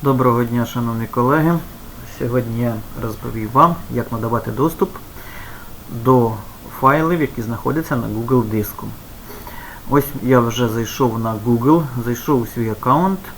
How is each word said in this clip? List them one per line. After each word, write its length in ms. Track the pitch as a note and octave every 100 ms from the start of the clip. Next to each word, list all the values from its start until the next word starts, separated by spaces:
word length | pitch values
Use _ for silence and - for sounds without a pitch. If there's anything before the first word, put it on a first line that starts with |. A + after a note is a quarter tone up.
Доброго 400 | C#3+ C3 B2 A#2
дня, 220 | A#2+ A#2+ A#2
шановні 400 | B2 A#2 A2+ A2
колеги! 540 | - B2 D3+ D#3+ E3+ - - - - - -
Сьогодні 420 | B2+ B2 A2+ A2+
я 140 | A#2+ A2 - -
розповім 480 | A#2 A2+ A#2+ A2+ G#2+
вам, 220 | B2 E3+ E3+ -
як 180 | A#2+ A2+
надавати 400 | A#2 A2+ A2+ A#2+
доступ 380 | A#2 D3+ E3 F#3+ - - - - - - - - - - A#2+
до 280 | A#2 B2+ A#2 A2 - - - -
файлів, 420 | C3 D3 D#3+ F3
які 200 | C#3 -
знаходяться 540 | A2+ A2+ C3+ D3+ D#3+ C3
на 120 | A2
Google 360 | G#2+ A#2 B2+
диску. 440 | A2 G#2+ G2+ - G#2 - - - - - - - - - -
Ось 160 | C#3 C#3+ -
я 160 | B2 B2+
вже 300 | A#2 A2+ A#2+
зайшов 500 | A2+ A2+ - C3 A2+
на 160 | A2+ G#2+ A2
Google, 380 | A#2 B2+ E3 D3 B2 A#2
зайшов 360 | A#2+ - C#3
у 40 | A2+
свій 240 | - A2+
аккаунт. 500 | G#2+ B2 C#3+ F#3 G3 -